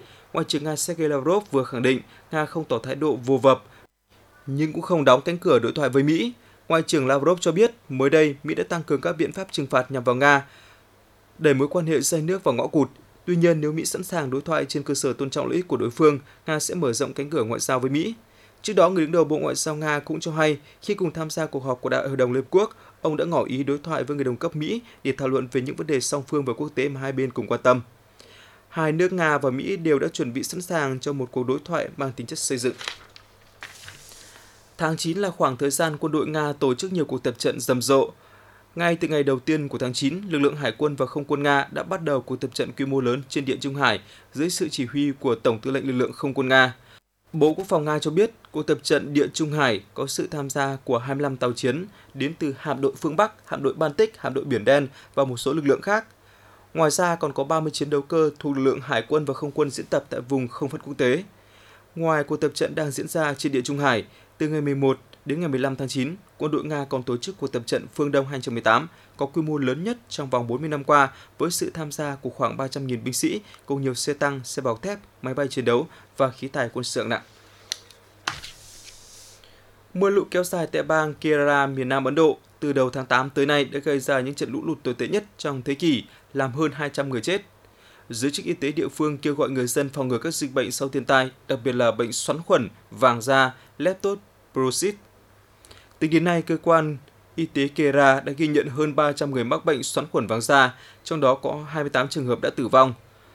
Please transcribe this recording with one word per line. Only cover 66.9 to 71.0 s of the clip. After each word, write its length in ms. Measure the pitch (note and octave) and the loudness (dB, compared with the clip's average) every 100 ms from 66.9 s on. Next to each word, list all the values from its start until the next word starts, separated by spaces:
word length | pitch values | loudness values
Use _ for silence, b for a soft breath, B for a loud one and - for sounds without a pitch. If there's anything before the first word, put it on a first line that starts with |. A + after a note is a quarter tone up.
| C3+ | -4
tổ 140 | B2 B2 | -4 -6
chức 200 | - - | -6 -8
cuộc 100 | C#3 | -6
tập 160 | - A#2 | -6 -4
trận 200 | C3 C3+ - | -4 -4 -4
Phương 160 | D3 | 0
Đông 160 | C#3 C3+ | 2 0
hai 140 | C#3 | -4
trăm 140 | C3 A#2 | -6 -2
mười 60 | |
tám, 260 | A2 A2+ E3 b b - | 4 4 2 b b -6
có 80 | C#3+ | -4
quy 160 | E3+ | -2
mô 160 | D#3 D3+ | -2 0
lớn 260 | C3 C3+ | -2 -2
nhất 140 | G3 A#3+ - | -4 -8 -10
trong 200 | - C3+ | -10 -4
vòng 180 | B2 A#2+ | -2 -2
bốn 140 | B2 | -4
mươi 80 | D#3 | -4
năm 140 | D3 | -4
qua, 260 | C#3 D3 | 4 4